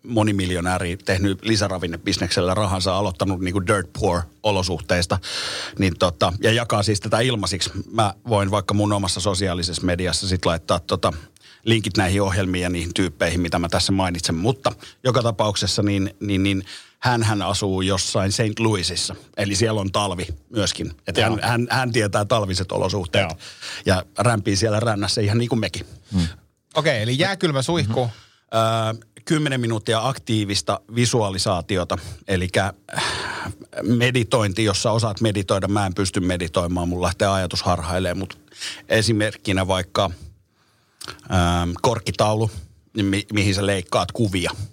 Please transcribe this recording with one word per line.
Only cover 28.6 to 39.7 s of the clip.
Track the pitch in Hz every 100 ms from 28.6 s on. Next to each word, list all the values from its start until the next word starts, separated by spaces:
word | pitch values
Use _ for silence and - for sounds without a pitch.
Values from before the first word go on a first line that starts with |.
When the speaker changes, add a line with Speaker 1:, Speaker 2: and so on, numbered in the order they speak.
| 113 113 110 113 - -
Speaker 1:
kymmenen | - 156 151 131
minuuttia | 117 113 - 113 117
aktiivista | 135 - 110 101 98 - 101 -
visualisaatiota, | 113 120 123 104 95 - 90 - 95 85 87 - - -
elikkä, | 95 90 - 98 - - -
äh, | - - - - - - - -
meditointi, | 92 117 123 127 110 123 104 92
jos | 110 92
sä | 120
osaat | 110 110 98
meditoida. | 110 101 92 101 92
Mä | 104 98
en |
pysty | 87 95 -
meditoimaan, | 90 90 85 95 87 90 87
mulla | 87 90
lähtee | 90 101
ajatus | 98 90 -
harhailemaan, | - 87 80 87 92 90
mut | 92 - _ - - - -
esimerkkinä | 110 107 107 107 - - 95
vaikka, | 92